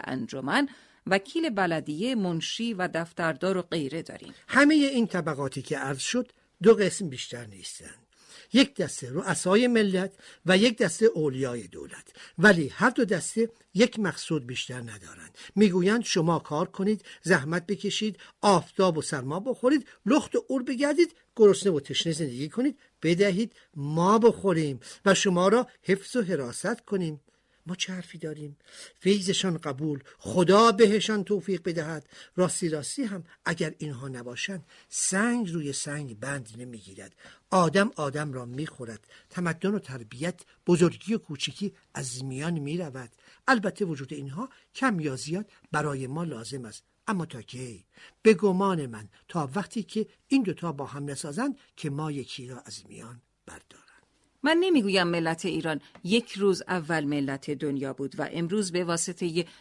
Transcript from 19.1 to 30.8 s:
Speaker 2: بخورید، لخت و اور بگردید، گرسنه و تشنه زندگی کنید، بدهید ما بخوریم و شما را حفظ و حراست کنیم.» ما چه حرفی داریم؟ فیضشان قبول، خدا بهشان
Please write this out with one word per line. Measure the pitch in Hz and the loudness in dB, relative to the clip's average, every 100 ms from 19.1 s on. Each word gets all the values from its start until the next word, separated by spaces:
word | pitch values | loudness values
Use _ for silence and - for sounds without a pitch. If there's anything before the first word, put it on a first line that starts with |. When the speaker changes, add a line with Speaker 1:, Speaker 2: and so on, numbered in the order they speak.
| 147 127 165 | -4 -4 -4
Speaker 2:
بخورید، | 254 233 247 294 - - 202 | -4 0 2 2 0 -8 2
لخت | 285 - 480 | 2 2 -4
و | - | -2
اور | 262 | -2
بگردید، | 247 247 285 294 330 - _ - | -2 -2 0 4 2 2 _ 6
گرسنه | 208 190 196 | 6 6 2
و | 151 | 0
تشنه | - 135 170 | -2 -4 -2
زندگی | 156 151 120 147 | -2 -4 -6 -6
کنید، | - 277 - _ _ | -2 -2 -2 _ _
بدهید | 160 170 202 180 226 - _ 151 | 0 4 4 2 -2 -6 _ -10
ما | 143 160 180 220 | -4 2 4 6
بخوریم | 226 226 196 165 151 127 - - 196 | 6 4 2 0 0 -4 -12 0 4
و | |
شما | 190 202 175 190 | 4 4 4 4
را | 233 233 _ | 4 2 _
حفظ | - 196 - 247 | -2 -2 0 -2
و | |
حراست | 185 165 127 - 185 233 - | 0 -2 -4 -6 -6 -6 -4
کنیم.» | 196 165 151 _ _ _ _ 165 | -4 -2 -6 _ _ _ _ -12
ما | 180 | -8
چه | - | -6
حرفی | 185 175 165 | -8 -12 -12
داریم؟ | 156 151 147 147 _ - - _ | -12 -10 -14 -16 _ -20 -20 _
فیضشان | 185 208 185 185 190 160 | 2 2 2 0 -2 -2
قبول، | 151 131 156 139 - - | -4 -4 -4 -6 -10 -14
خدا | - 175 170 202 233 | -2 2 6 8 8
بهشان | 202 | 8